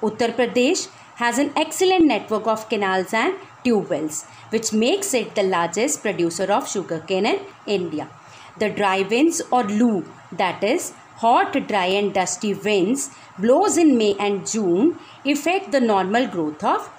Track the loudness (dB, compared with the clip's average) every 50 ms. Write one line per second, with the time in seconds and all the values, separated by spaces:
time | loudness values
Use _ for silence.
0 | -4 -4 -2 0 -2 0 0 0 0 0 2 2 2 2 2 -2 -4 -8 -14 -20
1 | -20 -16 -8 -4 -2 -2 0 0 -2 0 0 -2 -4 -2 -2 0 2 4 4 6
2 | 4 4 4 0 -2 -4 -4 -2 0 -2 -2 -2 -4 -4 -4 -2 0 0 0 0
3 | -2 -2 -2 -2 0 -2 -2 -4 -10 -18 -12 -4 0 2 2 2 0 -2 -4 -4
4 | -4 -6 -6 -8 -12 -14 -18 -20 -8 -4 -4 -4 -2 -2 0 2 2 2 0 0
5 | -2 -2 -2 -2 -2 -2 -2 -2 0 0 2 0 0 0 0 -2 -2 -2 -2 -4
6 | -4 -4 -2 0 -2 -2 -2 -2 -2 0 0 0 -2 -2 -6 -6 -6 -6 -6 -8
7 | -4 -4 -2 0 0 0 -2 -2 -4 -10 -18 -12 -6 -4 -2 -2 -2 -4 -6 -8
8 | -8 -10 -14 -20 -20 -20 -20 -20 -20 -12 -6 -4 -4 -2 0 0 0 0 2 0
9 | 0 0 2 2 2 2 2 0 -4 0 0 0 0 0 2 2 2 2 2 0
10 | -4 -6 -14 -20 -20 -10 -4 -2 -2 -2 -2 -2 0 0 0 -2 -4 -8 -14 -18
11 | -20 -20 -8 -2 2 4 4 4 2 2 -2 -4 -2 -2 0 0 0 0 0 0
12 | 0 0 0 0 -2 -2 -4 -4 -4 -4 -4 -2 0 0 2 2 2 2 0 -2
13 | -4 -8 -12 -18 -20 -18 -8 0 2 4 4 4 4 2 4 4 4 6 6 4
14 | 4 2 2 0 0 -2 -2 -2 -4 -4 -2 0 0 2 2 4 4 2 2 -2
15 | -8 -20 -16 -6 -2 -2 -2 0 0 0 0 -2 0 0 0 2 2 2 2 2
16 | 2 2 0 0 0 0 -2 -4 -4 -4 -4 -4 -2 -2 -2 -2 -4 -10 -18